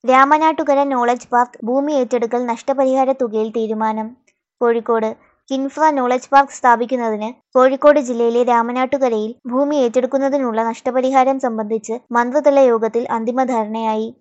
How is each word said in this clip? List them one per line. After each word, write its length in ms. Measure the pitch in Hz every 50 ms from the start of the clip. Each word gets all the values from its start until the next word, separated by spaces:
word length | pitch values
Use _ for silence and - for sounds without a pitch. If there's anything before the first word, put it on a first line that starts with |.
| -
രാമനാട്ടുകര 760 | 233 254 262 269 277 302 311 311 320 320 - 320 285 277 277 277
നോളജ് 440 | 277 277 247 240 240 247 247 - _
പാർക്ക് 320 | 247 240 247 247 - - -
ഭൂമി 300 | 214 247 269 277 294 302
ഏറ്റെടുക്കൽ 480 | 277 254 226 254 240 240 233 240 240 247
നഷ്ടപരിഹാര 640 | 240 233 240 - - 269 262 269 262 262 262 269 254
തുകയിൽ 380 | 269 269 254 233 208 220 220 226
തീരുമാനം. 560 | 214 240 220 208 220 220 220 220 214 220 220 226 247 _ _ _ _ _ _ _ _ _
കോഴിക്കോട്. 480 | 247 233 233 233 226 - 233 226 220 220 226 _ _ _ _ _ _ _
കിൻഫ്ര 340 | 269 262 269 277 - 294 311 311
നോളജ് 400 | 302 277 247 247 247 254 - -
പാർക്ക് 260 | 277 277 277 269 -
സ്ഥാപിക്കുന്നതിന് 760 | - - 254 233 220 240 226 262 247 240 226 220 208 214 220 254 _ _ _
കോഴിക്കോട് 480 | _ 254 254 262 262 262 - 294 294 302
ജില്ലയിലെ 420 | 269 240 247 233 233 233 233 240 247
രാമനാട്ടുകരയിൽ 920 | 240 240 233 233 233 247 254 262 254 285 277 269 254 226 214 214 220 247 _ _ 254
ഭൂമി 280 | 240 262 285 285 302
ഏറ്റെടുക്കുന്നതിനുള്ള 840 | 294 262 240 220 254 240 247 262 269 269 277 262 285 269 240 220 220 226
നഷ്ടപരിഹാരം 760 | 233 233 - _ 247 233 262 254 262 269 269 254 269 269 269
സംബന്ധിച്ച് 560 | 262 254 226 220 220 208 220 220 220 - 220 240 _ _
മന്ത്രിതല 480 | 233 233 240 247 247 302 285 294 277 277
യോഗത്തിൽ 420 | 269 254 233 226 220 226 220 233 240 -
അന്തിമ 340 | - 226 226 226 240 254 262
ധാരണയായി. 680 | 254 269 226 220 208 220 226 226 220 220 214 220 226 240 _